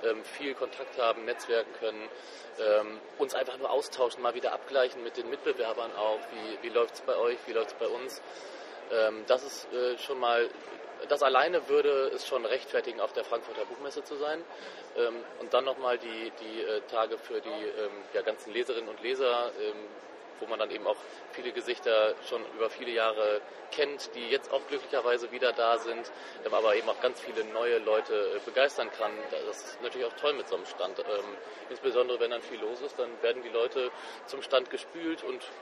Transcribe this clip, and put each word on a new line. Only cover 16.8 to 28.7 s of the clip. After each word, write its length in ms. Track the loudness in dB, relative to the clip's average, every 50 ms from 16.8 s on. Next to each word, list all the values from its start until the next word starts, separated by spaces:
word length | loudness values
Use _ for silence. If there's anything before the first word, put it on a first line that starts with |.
| -2 -2
Tage 300 | 0 0 0 0 0 -6
für 240 | -6 -4 -4 -4
die, 80 | -4 -4
ähm, 420 | -6 -4 -4 -4 -4 -2 -4 -4 -4 -8 -14 -2 -2
ja, 80 | 0
ganzen 320 | 0 0 -2 -4 -6 -6 -2
Leserinnen 360 | -2 0 0 -2 -4 -4 -6
und 120 | -8 -6
Leser, 500 | -2 -2 0 2 4 4 4 4 2 0 -2 -2
ähm, 160 | -4 -4 -4 -4 -8 -12 -12 -14 -16 -16 -16 -16 -16 -16 -12 -10
wo 60 | -6 -4
man 100 | 0 0
dann 140 | 0 -2
eben 160 | -2 -2 0 0
auch 80 | 0 0 -2 -14 -14 -14 -14 -12 -10
viele 180 | -8 -6 -4
Gesichter 640 | -4 -4 -2 -2 -4 0 2 6 6 8 8 6 4 0 -4 -4
schon 160 | -4 -4 -4 -6 -2
über 140 | 0 0 0
viele 220 | 0 -2 -6 -2
Jahre 500 | 2 4 4 4 4 4 4 4 4 2 0 -6 -14 -14 -12 -10
kennt, 440 | -2 0 0 0 0 -6 -8 -10 -8
die 140 | -8 -2 0
jetzt 220 | 0 0 2 2 -2
auch 120 | -2 0 0
glücklicherweise 640 | -6 -6 -4 0 0 2 4 4 4 2 2 -2
wieder 200 | -4 2 2 2
da 260 | 4 4 6 6 6 4
sind, 320 | 2 -2 -4 -4 -6 -8 -10 -12 -12 -12 -12 -6 -4
ähm, 80 | 2 2
aber 220 | 4 6 6 6
eben 120 | 6 4 2
auch 120 | 0 2
ganz 180 | 2 2 2 2
viele 240 | -8 -6 -2 -2 -2
neue 360 | -2 0 0 2 4 4 4
Leute, 580 | 4 6 4 4 4 4 2 2 2 2 0 -2
äh, 20 | -4
begeistern 440 | -2 4 4 4 4